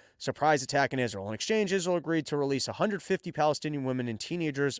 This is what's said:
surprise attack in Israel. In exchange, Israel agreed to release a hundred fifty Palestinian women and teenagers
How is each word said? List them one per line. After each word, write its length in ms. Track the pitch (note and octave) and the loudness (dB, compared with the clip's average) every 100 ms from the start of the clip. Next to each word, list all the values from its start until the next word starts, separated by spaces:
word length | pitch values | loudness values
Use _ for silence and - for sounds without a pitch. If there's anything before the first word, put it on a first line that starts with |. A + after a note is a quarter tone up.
| - _ | -20 _
surprise 460 | - - D3+ D3+ | -6 0 2 2
attack 280 | B2 C#3+ C3+ | 2 0 2
in 60 | C3 | 2
Israel. 300 | A#2+ G2+ G2 | 0 -2 -6
In 80 | A2 | -4
exchange, 360 | - A3 G3+ | 0 0 2
Israel 260 | F#3+ F3 F3 | 0 0 0
agreed 280 | D3 E3 - | 0 0 0
to 120 | D3 | 0
release 300 | C#3 C#3 - | 2 0 -2
a 60 | |
hundred 300 | - G3+ G3+ | 0 0 0
fifty 280 | - F#3 F3 | -2 -2 -2
Palestinian 520 | D3+ D3+ C#3+ D#3 D3 | 2 2 2 -2 -2
women 240 | C3 B2+ B2 | -2 -2 -2
and 120 | A2 | -4
teenagers 600 | - F3 D#3 C3+ C#3+ | -6 -4 -2 0 0